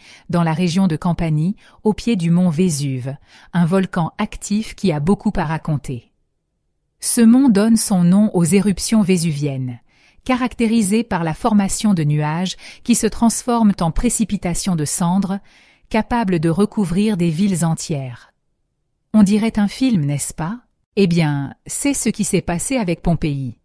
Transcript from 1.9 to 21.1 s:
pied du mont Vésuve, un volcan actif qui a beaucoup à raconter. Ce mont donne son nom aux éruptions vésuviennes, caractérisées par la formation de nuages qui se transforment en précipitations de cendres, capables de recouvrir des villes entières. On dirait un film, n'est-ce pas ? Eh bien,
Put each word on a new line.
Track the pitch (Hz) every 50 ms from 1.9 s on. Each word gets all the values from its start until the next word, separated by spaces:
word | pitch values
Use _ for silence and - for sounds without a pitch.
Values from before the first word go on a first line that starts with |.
| 208
pied | - - 233 233
du | 190 165 170
mont | 170 175 185 180
Vésuve, | 156 143 190 185 151 135 147 139 131 127 117 135 139 - _ _ - - - - -
un | 175 175
volcan | 156 190 190 185 185 - 185 165 160 - -
actif | 214 214 - - - - 202 214 220 - -
qui | - - 190 156
a | 151
beaucoup | 147 165 202 196 - 220 -
à | 208 165
raconter. | 147 160 151 - - 156 135 - - 131 113 - _ _ _ _ _ _ _ _ _ _ _ _ _ _ _ _ _ _ _
Ce | - - - 240 233
mont | 226 240 254 277 269
donne | 208 196 208 233 226 214
son | - - 202 180 175
nom | 170 185 202 214 214 -
aux | 185 170
éruptions | 151 180 202 180 208 185 - - - 226 220
vésuviennes, | 208 160 190 175 160 170 151 143 147 143 135 131 131 127 120 120 _ _ _ _ _ _ _ _ _
caractérisées | - 254 240 254 240 - - 240 220 226 233 214 180 208 226 233
par | - 208 175 170
la | 160 156
formation | - - 240 220 208 196 185 - - - 214 202
de | 165 156
nuages | 147 147 151 151 151 156 170 185 185 - - - - - - -
qui | - 233
se | - -
transforment | 208 - - 240 233 - - - - 240 233 226 208 190 -
en | 180 165
précipitations | - - - 240 - - 226 - 208 190 - 180 165 - - 202 180
de | 156 147
cendres, | 143 - - 185 170 180 196 202 180 196 202 - - _ _ _ _ _ _ _ _
capables | - 220 214 - 247 240 233 190 185 165
de | 151 165
recouvrir | 160 170 202 214 - 226 208 165 175 190 208 220 214
des | 170 175 170
villes | 160 151 202 202 190 156 170
entières. | 165 165 - - - 170 139 135 127 120 - - _ _ _ _ _ _ _ _ _ _ _ _ _ _ _ _ _ -
On | 214 220
dirait | 180 208 214 208 226 - 214
un | 208 196
film, | - - 262 262 233 175 143
n'est-ce | 143 143 139 - - -
pas ? | - 165 165 220 247 - _ _ _ _ _ _
Eh | 214 196
bien, | 175